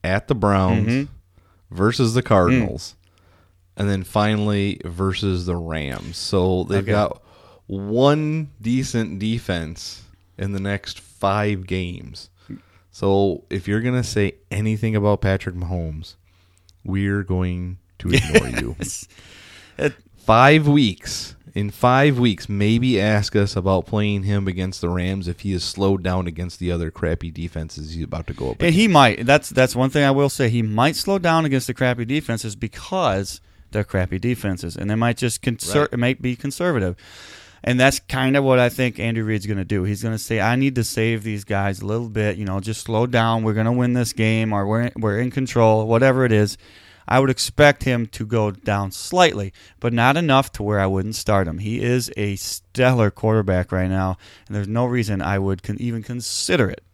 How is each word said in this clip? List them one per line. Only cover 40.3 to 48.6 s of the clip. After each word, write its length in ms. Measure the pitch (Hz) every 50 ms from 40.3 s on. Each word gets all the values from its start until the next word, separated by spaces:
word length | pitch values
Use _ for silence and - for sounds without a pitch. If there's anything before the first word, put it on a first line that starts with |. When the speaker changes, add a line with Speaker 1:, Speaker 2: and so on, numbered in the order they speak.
| 113 110
Speaker 1:
"I 160 | 95 110 120
need 180 | 127 135 139 131
to 80 | 123 110
save 400 | - - - 110 113 113 110 104
these 200 | 113 107 101 95
guys 380 | - 104 98 98 101 98 101
a 40 | 104
little 240 | 98 107 117 120 113
bit, 280 | 104 107 107 104 92
you 80 | 90 107
know, 140 | 95 92 98
just 220 | 98 113 110 -
slow 260 | - - 113 107 120
down. 360 | 123 123 117 113 113 113 113 110
We're 100 | 110 104
gonna 160 | 110 110 113 120
win 200 | 123 123 123 123
this 200 | 123 120 113 -
game, 400 | - 110 110 110 110 110 110 104
or 140 | 101 98
we're, 240 | 101 110 117 120 120 -
we're 240 | - 110 107 101 110
in 120 | 123 127
control," 560 | - 135 131 120 - 120 117 110 110 110 110
whatever 360 | 110 117 113 131 135 127 131 131
it 60 | 120
is. 260 | 110 104 104 101 - - - - - - - - - _ _ -
I 100 | 107 131
would 80 | 135 131
expect 540 | 131 - - - - - 147 147 143 - -
him 200 | 135 123 117 117
to 180 | 110 - - 113
go 260 | 107 117 113 107 104
down 400 | 95 -